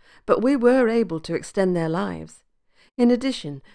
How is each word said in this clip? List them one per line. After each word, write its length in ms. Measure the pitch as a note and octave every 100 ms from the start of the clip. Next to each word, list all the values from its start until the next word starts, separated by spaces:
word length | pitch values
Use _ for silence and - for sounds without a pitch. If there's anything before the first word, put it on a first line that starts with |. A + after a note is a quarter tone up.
| _ - -
but 160 | -
we 120 | B3
were 340 | C#4+ A#3+ C4 A#3
able 320 | A#3 G3 E3
to 140 | E3
extend 400 | E3+ - - F#3+
their 140 | F3 D#3+
lives. 560 | E3 G3 E3 D#3 - _ _ _ _ _ -
In 140 | A#3+
addition, 520 | A#3+ C4 B3 D3+ C#3 -